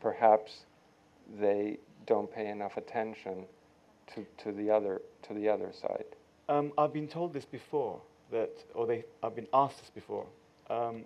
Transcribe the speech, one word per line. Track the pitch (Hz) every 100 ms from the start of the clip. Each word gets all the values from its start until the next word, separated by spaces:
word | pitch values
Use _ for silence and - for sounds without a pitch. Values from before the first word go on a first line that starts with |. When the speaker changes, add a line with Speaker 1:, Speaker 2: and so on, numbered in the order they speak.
Speaker 1:
perhaps | 113 - 113 110 - - - _ _ _ _ _ - 104
they | 104 101 104 - - - -
don't | 107 104
pay | 113 107
enough | 104 101 113
attention | - 117 110 107 98 92 92 - - _ _ _ -
to, | 117 101 -
to | 107
the | 101 104
other, | 107 101 92 - -
to | -
the | 104 107
other | 101 95
side. | - - - - - - _ -
Speaker 2:
Um, | 147 147 147
I've | 151
been | 151 151
told | 165 175
this | 143
before, | - 127 - 147 113 78 - _ -
that, | 113 - - -
or | - 117
they, | 117 - -
I've | 143 117
been | 110
asked | 135 135 -
this | -
before, | 107 - 104 104 - - _ -
um, | 117 117 113